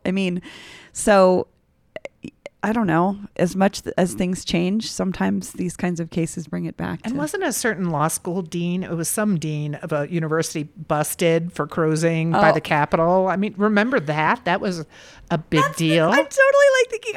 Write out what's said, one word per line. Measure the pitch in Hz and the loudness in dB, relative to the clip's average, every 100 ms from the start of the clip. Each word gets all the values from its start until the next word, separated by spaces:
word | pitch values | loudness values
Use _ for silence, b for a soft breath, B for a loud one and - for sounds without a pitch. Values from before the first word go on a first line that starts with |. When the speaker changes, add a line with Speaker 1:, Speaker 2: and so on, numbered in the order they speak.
| - | -4
Speaker 1:
I | |
mean, | 190 190 175 B B B B B | -2 -2 -2 B B B B B
so | - - 202 185 180 - _ _ _ _ - - - - - - - | -4 4 6 8 4 -2 _ _ _ _ -18 -18 -16 -18 -18 -20 -6
I | 196 | -2
don't | 226 208 | 0 2
know. | 160 180 202 202 - | 2 2 0 -8 -2
As | 180 185 | -2 2
much | 196 - | 2 2
th-, | - - | -6 -2
as | 180 | -2
things | 190 180 180 | 0 -2 -2
change, | - 175 180 208 214 | -2 0 0 0 -4
sometimes | - 185 180 190 196 - | -4 -4 -2 -2 -2 -6
these | - 180 - | -8 -8 -4
kinds | 185 165 | -4 -4
of | 165 | -4
cases | - 165 - 156 | -4 -4 -6 -8
bring | 175 165 | -8 -8
it | - | -8
back | 165 160 - | -8 -8 -8
Speaker 2:
And | |
Speaker 1:
to | 277 | -6
Speaker 2:
wasn't | 302 415 | -4 -4
a | 359 | -4
certain | 214 240 175 180 | -2 -4 -2 -2
law | 151 156 | 0 -2
school | - - 175 | -2 -6 -6
dean, | 165 175 170 180 | -6 -4 -2 -2
it | 185 | -4
was | 165 160 | -4 -4
some | - 214 175 | -2 0 0
dean | 156 151 147 147 | -2 -4 -6 -6
of | 170 | -6
a | 156 147 | -4 -2
university, | 175 160 160 160 165 | -4 -2 -2 -2 -4
busted | 147 - 156 151 151 - 175 165 170 | -8 -12 -4 -2 -2 0 2 2 -2
for | - 151 | -4 -4
cruising | - 156 156 165 160 165 | 0 0 2 2 0 0
by | 165 160 | 4 4
Speaker 1:
Oh. | |
Speaker 2:
the | 160 | 2
Capitol? | - 156 147 170 165 185 190 | 0 0 2 2 2 2 2
I | 175 | 0
mean, | 208 - | -2 0
remember | 208 208 226 262 | 0 2 2 0
that? | 147 151 156 220 | -2 0 0 0
That | - 190 | 0 -2
was | 214 175 156 B B B B | -2 -6 -8 B B B B
a | 170 | -4
big | - 160 | 0 2
Speaker 1:
That's | 165 160 | 2 0
the, | 165 | 2
Speaker 2:
deal. | 165 160 | 4 4
Speaker 1:
I'm | 247 311 | 2 0
totally, | - 539 554 571 523 | 4 4 6 6 6
like, | 508 | 2
thinking, | 440 466 | -2 -8